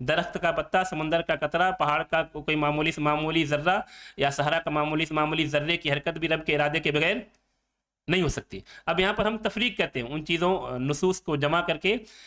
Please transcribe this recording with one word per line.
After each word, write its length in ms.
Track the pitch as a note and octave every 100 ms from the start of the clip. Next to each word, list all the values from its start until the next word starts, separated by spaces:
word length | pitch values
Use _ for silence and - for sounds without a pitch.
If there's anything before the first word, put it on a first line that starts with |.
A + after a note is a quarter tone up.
दरख्त 360 | C3 D#3+ F3 F3+
का 140 | E3+
पत्ता, 320 | D3+ D3 F#3
समंदर 380 | F3+ D#3 D#3 E3
का 140 | E3+ D3+
कतरा, 360 | D3+ E3+ F#3
पहाड़ 320 | F#3 D3 D3+
का 200 | D#3+ D#3+
को-, 220 | D#3+ D3+ D3
कोई 100 | D3+
मामूली 360 | D3 D3 D#3+
से 100 | D#3+
मामूली 420 | D3 D3+ D#3 D#3+
ज़र्रा 440 | C#3+ D3 E3 G3+ - - - -
या 100 | C#3
सहरा 300 | C3+ D3+ E3
का 120 | E3
मामूली 340 | D3+ D3+ D#3 D#3+
से 100 | D#3
मामूली 300 | D3+ D#3+ D3+
ज़र्रे 320 | D3 D3+ E3+
की 120 | D3+
हरकत 240 | C#3+ E3
भी 140 | D#3+ D#3+
रब 160 | D#3+
के 100 | D#3
इरादे 260 | D3 D3 D#3+
के 120 | D#3
बगैर 400 | D3 E3 A3+ - _ _ _ _ _ _ _ -
नहीं 120 | F3+
हो 80 | D#3
सकती। 340 | - - F#2+ - - -
अब 120 | E3
यहाँ 140 | F#3+
पर 140 | G#3 G#3
हम 100 | A3+
तफरीक 400 | A3 - B3 -
करते 220 | E3+ C3
हैं 100 | A#2+
उन 140 | D3+
चीज़ों, 360 | D3+ E3 F3 F#3
अ, 180 | B2 B2
नुसूस 420 | C3+ D3 F#3 F#3
को 180 | - D3
जमा 240 | D3 E3+
करके 360 | E3+ D3+ F#3+ A#3 - -